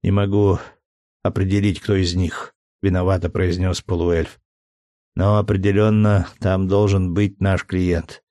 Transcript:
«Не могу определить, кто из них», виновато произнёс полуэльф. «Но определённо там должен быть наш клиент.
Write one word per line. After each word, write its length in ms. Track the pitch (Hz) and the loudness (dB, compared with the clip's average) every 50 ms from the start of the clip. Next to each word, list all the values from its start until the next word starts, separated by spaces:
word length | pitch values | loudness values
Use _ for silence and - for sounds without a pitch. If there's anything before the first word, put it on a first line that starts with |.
| - | 0
«Не 80 | 87 | 0
могу 480 | 98 101 101 98 98 104 101 98 92 - - - _ _ _ _ _ _ _ _ _ _ _ | 0 0 -2 0 0 2 2 2 0 -2 -6 -14 _ _ _ _ _ _ _ _ _ _ _
определить, 560 | 95 - 92 95 95 98 104 98 104 87 - | -4 -2 -2 -2 0 0 0 0 0 -2 -4
кто 160 | - - 101 | -2 -2 0
из 200 | 95 92 85 85 | 0 0 0 0
них», 400 | 92 90 80 - - - - _ _ _ _ _ _ | -2 -2 -4 -4 -10 -14 -16 _ _ _ _ _ _
виновато 480 | - 98 92 92 90 92 95 90 90 85 | -2 0 0 0 0 0 0 0 -2 -4
произнёс 520 | - - 95 90 85 90 92 92 87 - | -2 -2 -2 -2 0 -2 -2 -2 -2 -4
полуэльф. 580 | - - 92 82 85 87 85 82 80 - - _ _ _ _ _ _ _ _ _ _ _ _ _ _ _ _ | -4 -4 -4 -2 0 0 0 0 -2 -6 -10 _ _ _ _ _ _ _ _ _ _ _ _ _ _ _ _
«Но 220 | - 92 101 104 | 0 0 2 2
определённо 880 | 107 98 - 98 95 92 101 98 101 107 110 107 107 107 104 101 98 85 - - _ | 2 0 0 -2 0 0 0 2 2 2 4 4 4 4 4 2 2 0 -2 -8 _
там 280 | - 95 95 95 95 | -2 -2 0 0 0
должен 460 | 92 98 101 104 101 98 95 92 90 85 | 0 2 2 2 2 2 0 0 0 0
быть 280 | 98 104 101 101 _ | 0 -2 -2 -2 _
наш 240 | 98 98 95 87 - | 0 0 0 -2 -2
клиент. 580 | - 92 92 92 90 87 85 82 - - - _ _ | -4 -2 -2 0 0 0 -2 -4 -8 -16 -20 _ _